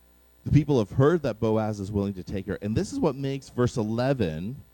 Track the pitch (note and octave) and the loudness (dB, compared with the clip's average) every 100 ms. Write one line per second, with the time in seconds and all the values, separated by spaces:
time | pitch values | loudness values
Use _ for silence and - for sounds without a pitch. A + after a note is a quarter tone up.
0 | _ _ _ _ - C#3+ D3+ C3+ G#2+ - | _ _ _ _ 2 4 4 2 2 4
1 | C3+ F3 C#3 G#2+ A2+ A2 G#2+ G#2 G2 G#2 | 4 4 0 -2 0 2 0 -4 -4 -2
2 | G2+ F#2+ F2 F#2+ G2+ F#2 G#2 A2 G3+ C#4 | -2 -4 -8 -8 -6 -6 -2 -2 -2 0
3 | G#3+ C3+ C3+ C#3 - - B2 - G#2+ A2+ | -2 0 -4 -6 -6 0 0 0 -2 0
4 | B2+ C#3 F#2 D#2 F#2+ C#3 - | 0 2 0 -2 -6 -10 -16